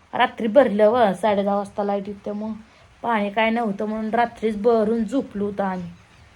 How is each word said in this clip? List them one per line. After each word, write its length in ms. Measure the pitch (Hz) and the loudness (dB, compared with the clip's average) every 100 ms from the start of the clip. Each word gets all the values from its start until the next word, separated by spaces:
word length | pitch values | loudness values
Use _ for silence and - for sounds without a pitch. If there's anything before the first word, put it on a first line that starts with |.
| _ | _
रात्री 320 | - 247 - 220 | 0 0 0 2
भरलं 420 | 214 262 202 214 | 4 4 4 4
व, 240 | 247 220 | 6 2
साडे 300 | 180 220 202 | 2 0 0
दहा 140 | 202 202 | 0 -2
वाजता 280 | 202 - | -4 -6
लाईट 240 | 202 202 202 | -4 -4 -6
येते, 240 | 202 - | -10 -10
मग 200 | 208 220 214 - - - _ | -8 -8 -10 -16 -20 -20 _
पाणी 280 | 139 220 202 | -2 -2 0
काय 200 | 202 220 | 0 0
नव्हतं 340 | 226 233 196 | 0 -2 -4
म्हणून 260 | 214 214 220 | -4 -4 -2
रात्रीच 520 | 226 240 - 220 214 | 0 0 -2 -4 0
भरून 420 | 220 226 208 233 | 2 4 4 0
झोपलो 400 | 202 277 - 202 | 0 -2 -4 -4
होतो 180 | 202 202 | -4 -2
आम्ही. 280 | 196 185 175 170 - - - | -4 -4 -8 -14 -20 -20 -20